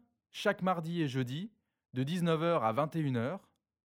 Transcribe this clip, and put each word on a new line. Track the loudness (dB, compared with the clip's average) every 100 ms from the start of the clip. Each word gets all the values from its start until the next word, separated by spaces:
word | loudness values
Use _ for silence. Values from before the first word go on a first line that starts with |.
| -12 _ _
chaque | -2 -2 0
mardi | 0 0 -2 -2
et | 0
jeudi, | 0 -2 -4 -8 -14 _ _ _
de | -4
dix-neuf | -2 0 2 2
heures | 2 2
à | 2
vingt | 2 0 0
et |
une | 0 0
heures. | -2 -6 -12 _ _ _ _